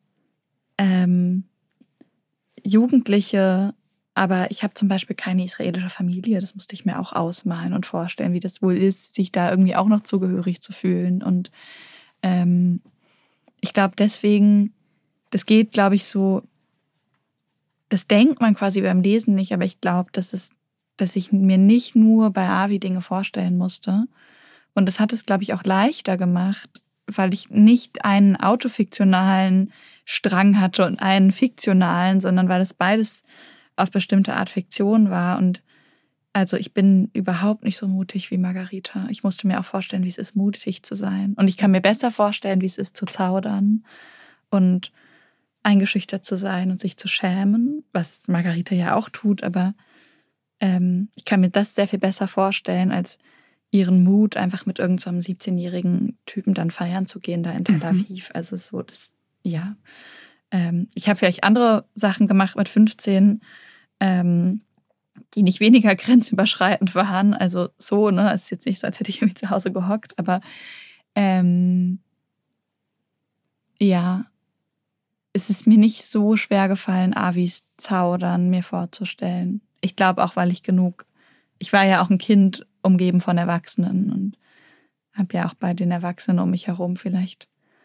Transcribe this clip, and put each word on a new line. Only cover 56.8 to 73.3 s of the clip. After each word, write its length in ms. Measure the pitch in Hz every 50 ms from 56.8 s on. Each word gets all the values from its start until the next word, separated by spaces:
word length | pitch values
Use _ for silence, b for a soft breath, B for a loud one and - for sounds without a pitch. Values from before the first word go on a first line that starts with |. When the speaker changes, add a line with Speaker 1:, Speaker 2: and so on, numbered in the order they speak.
| 180 175 180 190 190
Speaker 1:
zu 160 | - - 185
gehen, 220 | - - 175 170
da 80 | 170 170
in 120 | 175 - 180
Tel 100 | - 196
Speaker 2:
Mhm. 60 | 151
Speaker 1:
Aviv. 480 | 147 165 190 180 208 - 190 185 - -
Also 240 | - 165 170 - 190
so, 240 | 180 - - 202 -
das, 300 | - - - - - _ _ _ _ _ _ _
ja. 340 | - 185 165 160 175 196 208 - B B B B B B B B B B B B B _
Ähm, 380 | - 180 170 170 170 175 185 - _
ich 120 | - - 208
habe 100 | 202 -
vielleicht 260 | 208 180 180 - -
andere 400 | - 220 247 240 226 220 208 - _ _
Sachen 320 | 208 214 196 190 - 208 190
gemacht 280 | 202 190 190 185 -
mit 140 | - 196 -
fünfzehn, 720 | - 208 214 214 - - - 208 190 190 196 208 208 220 B B B B B B B B B B _ _
ähm, 640 | 196 190 180 180 175 175 175 175 170 185 190 214 - _ _ _ _ _ _ _ _ _ _ - - _ -
die 80 | 208
nicht 180 | 202 180 185 -
weniger 340 | 214 220 240 247 214 214 196
<laughs> 20 |
grenzüberschreitend 960 | 185 - 220 254 240 220 - 220 190 190 214 - - 185 190 208 - 196 180 -
waren. 400 | 185 202 202 185 185 202 208 202
Also 340 | - 190 180 180 180 175 - -
so, 340 | _ - - 196 202 214 208
ne, 220 | 190 180 202 202
es 120 | - 185 -
ist 60 | -
jetzt 140 | - - -
nicht 140 | 254 190 -
so, 60 | -
als 120 | - 185 -
hätte 100 | 202 -
ich 80 | 196 -
irgendwie 140 | - 196 185
zu 160 | - - 190
Hause 200 | 196 190 - 185
gehockt, 480 | 190 185 180 190 208 220 - - - -
aber, 220 | 175 180 180 190 B B B B B B B B B B B B B _ _
ähm, 840 | 208 202 190 185 185 180 180 175 180 180 180 180 180 180 180 185 190 _ _ _ _ _ _ _ _ _ _ _ _ _ _ _ _ _ _ _ _ _ _ _ _ _ _